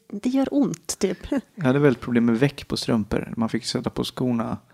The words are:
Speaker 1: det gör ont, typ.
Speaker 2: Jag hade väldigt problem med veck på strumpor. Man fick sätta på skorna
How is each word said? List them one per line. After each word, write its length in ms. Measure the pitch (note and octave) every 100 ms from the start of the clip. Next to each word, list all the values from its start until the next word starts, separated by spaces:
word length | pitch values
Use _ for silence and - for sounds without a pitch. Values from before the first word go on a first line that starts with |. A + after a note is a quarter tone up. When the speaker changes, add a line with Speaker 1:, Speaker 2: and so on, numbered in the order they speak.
| -
Speaker 1:
det 180 | G3+ B3+
gör 180 | C4+ C4+
ont, 480 | C#4+ B3+ E3 - -
typ. 180 | F#3+ F#3 - C#4 - -
Speaker 2:
Jag 80 |
hade 160 | C3+ C#3
väldigt 220 | D3 A#2+
problem 240 | - A#2+ A#2
med 140 | A2+
veck 280 | C#3 - -
på 100 | A#2+
strumpor. 560 | - A#2+ G2+ - - -
Man 120 | A2+
fick 160 | A2+ -
sätta 240 | B2 A#2
på 140 | -
skorna 540 | B2 - B2+ A#2+ A#2 A2 -